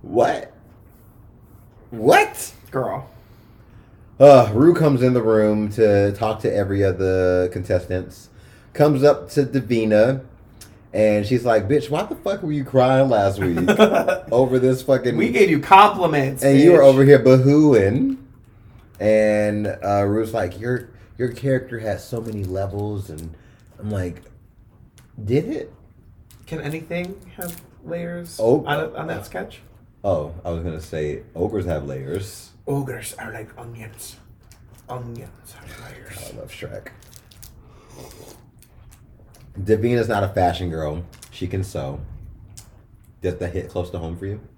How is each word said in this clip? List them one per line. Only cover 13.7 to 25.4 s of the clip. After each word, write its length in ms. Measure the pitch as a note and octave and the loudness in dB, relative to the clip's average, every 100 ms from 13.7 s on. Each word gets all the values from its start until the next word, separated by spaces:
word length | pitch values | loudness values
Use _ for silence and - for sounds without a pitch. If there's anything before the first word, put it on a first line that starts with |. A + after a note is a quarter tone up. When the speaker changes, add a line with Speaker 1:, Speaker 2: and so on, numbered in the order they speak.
| G#3 G#3+ - - - - | 4 4 4 -2 -4 -2
Speaker 1:
over 260 | A#2 C3 B2+ | 0 2 2
this 220 | B2+ B2+ | 0 0
fucking" 360 | - - B2 A#2 | 0 0 0 -2
Speaker 2:
We 120 | A2+ | 0
gave 180 | A#2+ G3 | 4 4
you 100 | D3+ | 2
compliments, 800 | - F#3+ G#3 G3+ F3 D3 C3+ C3+ | 6 8 8 4 -2 0 -4 -2
Speaker 1:
"And 160 | C3+ C#3 | 4 6
you 140 | D#3 | 8
were 60 | E3+ | 8
Speaker 2:
bitch. 60 | C#3 | 8
Speaker 1:
over 180 | C3+ | 8
here 140 | C3+ C#3+ | 8 8
boo-hooing." 1080 | B2 C3 C3 D3 D3+ A#2+ G2 B2 C4 - - - _ _ - - - - | 8 6 6 4 6 6 4 0 -2 -4 -12 -20 _ _ -20 -20 -20 -4
And, 680 | G#2 G#2+ G#2+ G#2 G#2 G#2 G#2 | 0 2 2 2 0 -2 -6
uh, 380 | - G2 G2+ G2+ | -6 -2 0 0
Rue's 260 | G#2 A2 | -2 -4
like, 260 | A2+ F2+ F2+ | -4 -6 -6
"Your, 280 | A#2 B2 - - - - | -6 -6 -6 -20 -20 -8
your 140 | B2 | -8
character 460 | - C3+ C3 B2+ A#2+ | -6 -4 -4 -4 -10
has 260 | A2 G2 - | -8 -8 -8
so 140 | A#2+ | -10
many 240 | A2+ G#2+ | -8 -8
levels," 680 | F#2+ F#2 G2 G2+ G#2 G#2 G2+ | -8 -6 -6 -8 -8 -8 -12
and 240 | D#2 E2 D#2+ - _ _ - | -14 -16 -16 -20 _ _ -16
I'm 120 | G#2 | -10
like, 320 | G#2 F2+ E2 - - _ _ _ _ - _ _ - | -6 -8 -10 -20 -20 _ _ _ _ -20 _ _ -14
"Did 240 | G#2 C3 | -4 -4